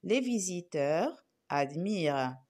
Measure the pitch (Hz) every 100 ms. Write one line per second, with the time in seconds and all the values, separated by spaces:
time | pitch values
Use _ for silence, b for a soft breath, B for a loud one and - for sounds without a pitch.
0 | 180 233 254 240 185 175 175 156 143 160
1 | 240 254 _ _ _ 143 139 147 185 208
2 | 156 143 131 131 _